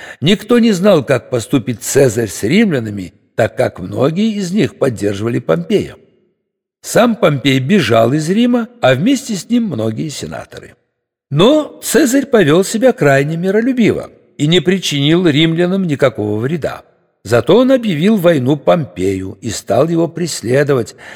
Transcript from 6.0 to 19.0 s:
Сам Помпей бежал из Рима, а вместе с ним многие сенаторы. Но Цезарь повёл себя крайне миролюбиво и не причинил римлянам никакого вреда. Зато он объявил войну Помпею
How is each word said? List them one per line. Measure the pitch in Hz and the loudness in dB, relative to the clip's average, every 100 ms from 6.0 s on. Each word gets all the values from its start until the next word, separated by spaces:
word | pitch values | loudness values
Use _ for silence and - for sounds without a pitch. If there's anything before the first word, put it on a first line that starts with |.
| _ _ _ _ _ _ _ _ | _ _ _ _ _ _ _ _
Сам | - 170 233 | -4 0 2
Помпей | 220 170 143 143 135 | 2 0 0 0 0
бежал | 131 202 113 113 117 | 2 0 2 2 2
из | 147 151 | 0 -2
Рима, | 196 247 240 226 - | 0 2 0 -2 -2
а | 123 | 0
вместе | 131 208 277 - 190 | 2 2 0 -2 -8
с | - | -2
ним | 240 | -2
многие | 220 120 110 110 151 | -2 -4 -4 -4 -8
сенаторы. | 135 - - - - - _ _ _ _ _ - | -8 -10 -12 -14 -18 -20 _ _ _ _ _ -6
Но | 139 214 302 294 - | 2 4 4 0 -10
Цезарь | - 233 285 277 262 | -2 2 2 0 2
повёл | 226 147 165 | 2 4 2
себя | 190 220 254 | 0 0 0
крайне | - 147 135 143 165 | 2 2 2 0 -4
миролюбиво | 190 208 240 247 185 80 57 - _ - | -2 0 0 0 2 0 -6 -18 _ -4
и | 147 | 0
не | 175 | 2
причинил | 165 190 - 147 143 170 180 | 2 -2 -2 -2 2 2 2
римлянам | 139 165 165 180 196 180 | 2 2 0 0 0 -2
никакого | 135 135 - 104 107 | 0 0 0 -4 -4
вреда. | 123 165 - - _ _ _ _ 98 | -4 -4 -6 -10 _ _ _ _ -2
Зато | 117 110 208 | 0 4 4
он | 254 | 4
объявил | 262 226 147 190 220 | 2 0 0 2 2
войну | 170 160 123 147 | 2 2 0 -2
Помпею | 143 175 143 - | 0 0 -2 -4